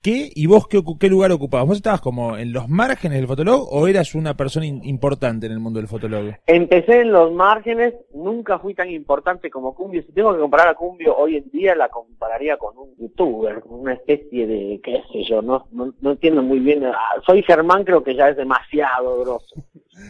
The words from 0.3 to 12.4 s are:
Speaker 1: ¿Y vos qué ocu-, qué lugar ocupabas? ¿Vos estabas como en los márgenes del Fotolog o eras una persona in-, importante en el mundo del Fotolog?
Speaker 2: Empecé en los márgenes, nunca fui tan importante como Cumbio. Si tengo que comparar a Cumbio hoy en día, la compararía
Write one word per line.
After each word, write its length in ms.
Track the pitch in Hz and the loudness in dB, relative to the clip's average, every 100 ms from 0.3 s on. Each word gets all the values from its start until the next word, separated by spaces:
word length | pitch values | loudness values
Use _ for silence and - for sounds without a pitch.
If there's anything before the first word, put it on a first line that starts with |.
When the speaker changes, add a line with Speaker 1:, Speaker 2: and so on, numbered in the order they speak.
Speaker 1:
¿Y 120 | 151 160 | -2 6
vos 200 | 208 - | 6 6
qué 120 | 202 | -2
ocu-, 200 | 160 160 | -2 0
qué 100 | 190 | 2
lugar 220 | 190 190 | 4 2
ocupabas? 360 | 160 135 127 139 | 0 -2 0 0
¿Vos 80 | 202 | 0
estabas 240 | 220 196 | -2 -2
como 360 | - 123 117 107 | -4 -4 -6 -6
en 160 | 120 | -6
los 160 | 123 117 | -6 -2
márgenes 500 | 175 262 254 170 135 | 0 0 -2 -2 -2
del 100 | 127 | -2
Fotolog 400 | 135 175 269 247 | -2 0 0 0
o 140 | 143 180 | 0 2
eras 300 | 190 151 156 | 2 0 -4
una 200 | 156 139 | -6 -4
persona 300 | 135 156 156 | -4 -4 -6
in-, 180 | 135 | -8
importante 640 | 139 123 143 139 127 113 110 | -8 -2 -2 -2 -4 -4 -6
en 60 | |
el 80 | 110 | -6
mundo 180 | 113 110 | -6 -6
del 80 | 107 | -8
Fotolog? 460 | 110 110 107 104 101 - | -8 -6 -6 -6 -6 2
Speaker 2:
Empecé 540 | 170 170 175 165 240 | 4 6 4 6 4
en 100 | 233 | 6
los 200 | 185 165 | 6 6
márgenes, 600 | 175 190 214 226 233 240 240 _ | 4 4 4 0 -2 -2 -2 _
nunca 460 | 143 185 233 208 175 | -10 -8 -6 -4 -4
fui 160 | 190 | -4
tan 160 | 190 180 | -8 -8
importante 580 | 160 143 143 180 180 139 | -8 -4 -2 -2 -6 -8
como 260 | 131 131 131 | -8 -10 -10
Cumbio. 260 | 190 175 | -8 -8
Si 100 | - | -6
tengo 220 | 185 214 | 0 0
que 60 | 170 | 0
comparar 260 | 147 147 170 | 2 4 4
a 60 | |
Cumbio 420 | 160 175 175 160 - | 2 -6 -2 0 2
hoy 200 | 156 147 | 0 -2
en 120 | 135 | -6
día, 240 | 147 190 160 | -2 0 2
la 120 | 120 | -2
compararía 680 | 120 117 110 113 113 | -4 -16 -12 -8 -6